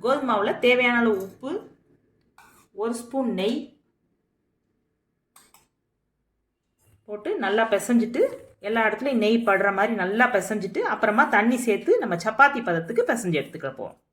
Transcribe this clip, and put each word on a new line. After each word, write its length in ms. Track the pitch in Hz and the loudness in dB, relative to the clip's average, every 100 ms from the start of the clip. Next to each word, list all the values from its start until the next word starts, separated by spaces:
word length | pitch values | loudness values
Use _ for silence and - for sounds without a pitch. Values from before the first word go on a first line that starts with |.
கோதுமை 240 | 233 285 262 | 0 0 0
மாவுல 240 | 214 208 - 247 | 0 0 2 2
தேவையான 340 | 247 247 240 | 4 2 2
அளவு 140 | 226 196 190 | 2 0 -4
உப்பு, 240 | - 262 370 - _ _ _ _ _ _ _ - _ _ 190 | -12 -10 -10 -10 _ _ _ _ _ _ _ -20 _ _ -8
ஒரு 120 | 226 240 | -6 -6
ஸ்பூன் 320 | - 269 240 185 | -6 -4 -2 -2
நெய் 180 | 196 285 - _ _ _ _ _ _ _ _ _ _ _ _ _ _ _ _ _ _ _ _ _ _ _ _ _ _ _ _ _ _ _ _ _ - | -2 -4 -8 _ _ _ _ _ _ _ _ _ _ _ _ _ _ _ _ _ _ _ _ _ _ _ _ _ _ _ _ _ _ _ _ _ -14
போட்டு 240 | 208 302 403 196 | -10 -6 -4 0
நல்லா 180 | 214 226 | 0 2
பிசைஞ்சிட்டு, 480 | 202 - 240 226 254 539 - - _ 202 | 0 2 2 2 0 0 0 -20 _ -4
எல்லா 160 | 226 220 | 0 0
இடத்துலயும் 360 | 214 269 240 208 | 0 -2 2 2
நெய் 140 | 233 226 | 2 2
படுற 220 | 190 202 196 | 2 2 0
மாதிரி 160 | 214 220 | 0 0
நல்லா 240 | 185 214 247 202 | -2 2 2 2
பிசைஞ்சிட்டு, 480 | 170 214 190 302 466 | -2 -6 -6 -4 -4
அப்புறமா 320 | 214 214 214 294 214 | 0 0 2 2 4
தண்ணி 240 | 226 247 - | 2 0 0
சேர்த்து 320 | 196 - 453 | -2 2 2
நம்ம 140 | 233 170 214 | 2 -4 -4
சப்பாத்தி 340 | 214 285 175 151 | 4 4 4 -2
பதத்துக்கு 380 | 165 165 233 494 | -4 -2 -2 0
பிசைஞ்சு 320 | 233 190 151 | -2 -2 -2
எடுத்துக்க 300 | 135 - 135 131 | -4 -10 -12 -10
போறோம். 200 | 98 - _ | -14 -16 _